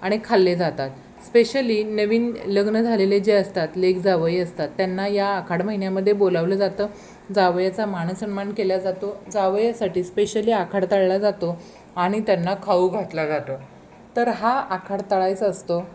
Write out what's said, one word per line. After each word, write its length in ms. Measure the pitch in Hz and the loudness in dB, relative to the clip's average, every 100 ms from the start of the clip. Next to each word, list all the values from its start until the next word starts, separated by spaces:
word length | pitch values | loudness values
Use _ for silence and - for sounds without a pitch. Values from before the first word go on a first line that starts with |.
आणि 180 | 185 214 220 | -2 -2 2
खाल्ले 300 | 233 185 175 | 4 4 4
जातात. 340 | 170 143 135 135 - - - | 0 -2 -8 -8 -20 -20 2
specially 520 | 233 226 269 247 214 214 | 4 4 2 0 0 0
नवीन 480 | 214 208 226 240 233 - | -2 2 2 0 -4 -2
लग्न 360 | 196 202 214 | 0 2 2
झालेले 380 | 233 226 190 202 | 2 2 4 2
जे 140 | 196 | 4
असतात, 340 | 208 190 - 156 185 | 2 2 -2 -4 0
लेक 220 | 185 185 | 2 2
जावई 400 | 180 180 165 180 | 2 2 2 0
असतात, 320 | 170 - 147 - | -4 -4 -8 -2
त्यांना 300 | 185 185 202 | -4 -2 -2
या 200 | 202 196 | 0 0
आखाड 340 | 196 175 170 | -2 -2 -4
महिन्यामध्ये 520 | 190 214 190 190 190 | -2 -2 -2 0 0
बोलावलं 420 | 202 196 175 170 196 | 2 2 2 0 0
जातं. 320 | 196 - 170 - - - - 202 | 0 -2 -6 -6 -20 -20 -4 2
जावयाचा 500 | 185 175 185 185 214 | 4 4 0 -2 -4
मानसन्मान 640 | 190 170 190 220 196 202 | -4 -4 -4 -6 -6 -6
केला 260 | 208 190 190 | -4 0 0
जातो, 400 | 190 185 202 202 - | -2 -4 -6 -10 -8
जावयासाठी 680 | 202 190 196 226 233 196 175 | -2 0 2 0 0 -2 -2
specially 520 | 180 - 202 220 214 | -4 -2 0 0 0
आखाड 320 | 220 180 202 185 | 0 0 -2 2
तळला 260 | 196 185 190 | 2 4 2
जातो 440 | 208 196 170 170 - - - - | 0 0 -4 -6 -10 -20 -16 -2
आणि 240 | 180 214 | 0 0
त्यांना 340 | 214 185 170 196 | 0 0 0 -4
खाऊ 260 | 190 180 185 | 0 2 2
घातला 360 | 208 180 160 151 | 0 -6 -4 -2
जातो. 260 | 151 139 135 - - - - - - | -2 -4 -10 -12 -20 -20 -20 -8 -2
तर 120 | 240 | 0
हा 220 | 196 214 | 0 0
आखाड 520 | 262 - 185 - 196 196 | 0 -2 -6 -6 -8 0
तळायचा 340 | 196 185 190 208 | 2 2 0 -2
असतो. 420 | 180 - 170 175 | -2 -4 -4 -4